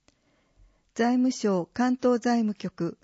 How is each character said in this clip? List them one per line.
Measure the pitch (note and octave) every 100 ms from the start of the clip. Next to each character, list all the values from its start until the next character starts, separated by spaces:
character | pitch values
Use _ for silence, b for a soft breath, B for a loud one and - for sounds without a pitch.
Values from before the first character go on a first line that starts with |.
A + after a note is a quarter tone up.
| _ _ _ _ _ _ - _ _ -
財 | A#3+ B3
務 | B3+
省 | - G#3+ F#3 E3
関 | - B3 B3+
東 | B3 B3
財 | A#3+ A#3
務 | G#3+
局、 | G#3+ F#3 - E3+ -